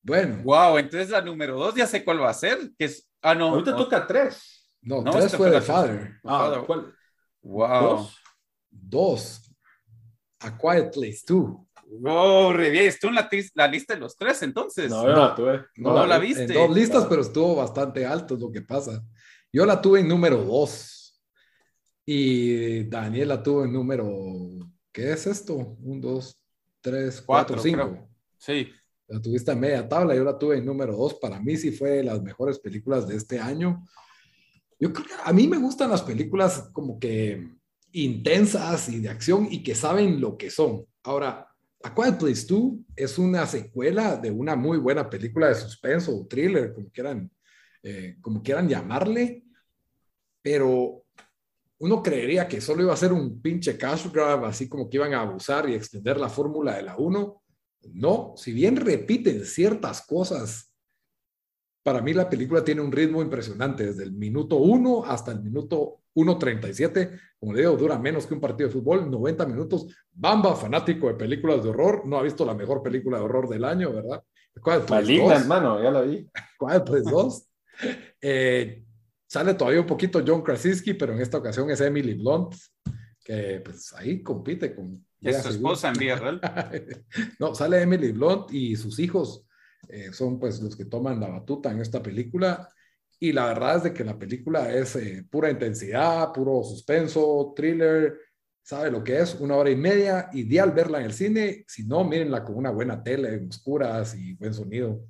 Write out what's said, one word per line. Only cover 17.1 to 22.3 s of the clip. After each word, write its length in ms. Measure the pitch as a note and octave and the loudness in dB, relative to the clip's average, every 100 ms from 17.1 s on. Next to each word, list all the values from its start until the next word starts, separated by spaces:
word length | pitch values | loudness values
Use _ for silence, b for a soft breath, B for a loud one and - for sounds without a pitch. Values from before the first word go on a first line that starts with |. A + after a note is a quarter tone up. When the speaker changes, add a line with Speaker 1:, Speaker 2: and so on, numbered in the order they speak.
| D#3+ | 2
Speaker 1:
estuvo 340 | A#2 C#3+ E3+ | 2 2 2
bastante 500 | D#3 A#2 A#2 C#3 B2+ | 2 0 -2 -4 -2
alto, 300 | B2+ D#3 F3 | -4 -4 -4
es 40 | B2 | -6
lo 100 | A#2 | -6
que 100 | G#2 | -10
pasa. 420 | - C3+ C3 A2 - b b b b | -6 -6 -4 -10 -12 b b b b
Yo 140 | C3+ | 4
la 160 | G3 G3 | 4 6
tuve 180 | G3 G3 | 6 6
en 60 | E3 | 6
número 300 | F3 E3+ A#2+ | 4 4 4
dos. 840 | G2 B2 C#3+ - - - - _ _ _ _ _ _ _ _ _ | 2 2 0 -4 -16 -20 -20 _ _ _ _ _ _ _ _ _
Y 760 | - C#3+ C3+ | -4 2 4